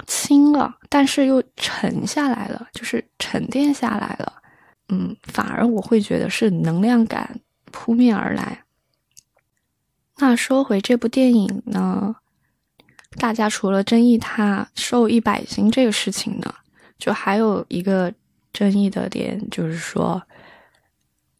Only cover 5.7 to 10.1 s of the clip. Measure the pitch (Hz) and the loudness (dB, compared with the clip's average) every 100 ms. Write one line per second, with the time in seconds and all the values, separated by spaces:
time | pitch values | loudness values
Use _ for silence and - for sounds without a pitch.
5.7 | 220 - 226 208 175 175 - 220 165 165 | 0 0 0 0 -2 -2 0 0 0 0
6.7 | 165 220 240 226 - - - _ _ - | 0 2 2 2 -2 -8 -14 _ _ -20
7.7 | - - 233 247 202 - - - - _ | -12 -2 4 4 4 0 -2 -6 -10 _
8.7 | _ _ _ _ _ _ _ _ _ _ | _ _ _ _ _ _ _ _ _ _
9.7 | _ _ _ _ | _ _ _ _